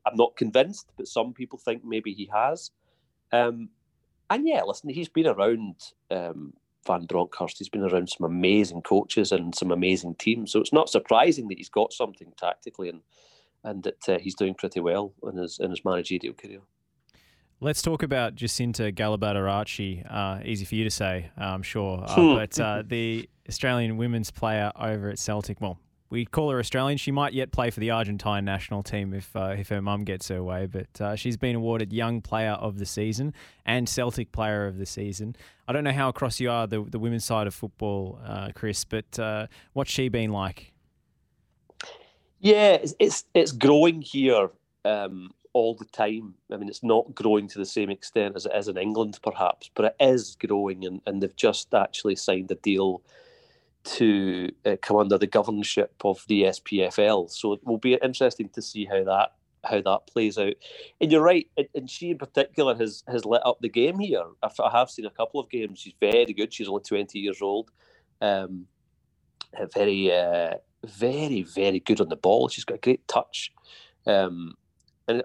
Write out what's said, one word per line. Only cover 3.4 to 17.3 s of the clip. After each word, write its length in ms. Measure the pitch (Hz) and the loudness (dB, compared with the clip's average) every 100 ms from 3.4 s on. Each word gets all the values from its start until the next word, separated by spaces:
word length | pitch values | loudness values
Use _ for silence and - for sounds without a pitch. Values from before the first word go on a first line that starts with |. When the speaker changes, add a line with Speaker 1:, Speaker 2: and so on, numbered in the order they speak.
| 120 117 110 _ _ _ _ _ - | 2 -2 -10 _ _ _ _ _ -4
Speaker 1:
and 180 | 226 320 | 0 2
yeah, 140 | 302 95 | 0 -2
listen, 240 | - 147 | -6 -8
he's 200 | 139 165 | -8 -2
been 180 | 160 160 | 2 2
around, 480 | 98 101 113 104 - - _ _ | 4 4 2 -4 -12 -20 _ _
um, 440 | 92 85 80 73 - _ _ - | -6 -6 -10 -14 -18 _ _ -2
Van 180 | 87 85 | -2 0
Bronckhorst. 520 | 92 87 - 85 - | 0 0 -2 -8 -8
He's 120 | 95 | -8
been 140 | 107 | -4
around 240 | 95 90 90 | 0 0 0
some 160 | - 92 | -4 -4
amazing 560 | 87 90 104 92 87 | 0 4 4 2 -2
coaches 480 | - 101 - - 95 | 2 2 2 0 2
and 200 | 92 85 | 0 0
some 180 | - 92 | -4 -2
amazing 440 | 87 92 92 87 82 | 2 2 0 -2 -4
teams. 360 | - 117 104 | -2 -2 0
So 100 | 107 | 0
it's 120 | - | 4
not 160 | 147 160 | 4 4
surprising 600 | 101 - 113 156 143 107 | 2 4 6 6 4 -4
that 80 | 95 | -10
he's 120 | - | -4
got 220 | 104 110 | 0 0
something 380 | - 113 92 85 - | -2 -6 -8 -20 -6
tactically 500 | 87 - - - 87 | -6 -6 -10 -10 -10
and, 120 | 85 _ _ _ _ _ _ 110 | -10 _ _ _ _ _ _ -12
and 180 | 98 | -8
that, 260 | - - - | -8 -4 -2
uh, 100 | 92 | 0
he's 160 | 98 - | -2 -2
doing 180 | 95 | -2
pretty 260 | 92 95 90 | -2 -6 -2
well 340 | 85 95 101 - 101 | 0 0 -2 -8 -12
in 80 | 92 | -8
his, 220 | 87 - | -8 -6
in 100 | 92 | -6
his 140 | 87 98 | -4 -2
managerial 480 | 90 82 92 58 | -2 -2 -6 -6
career. 260 | - 101 98 - _ _ _ _ _ _ | -12 -18 -20 -20 _ _ _ _ _ _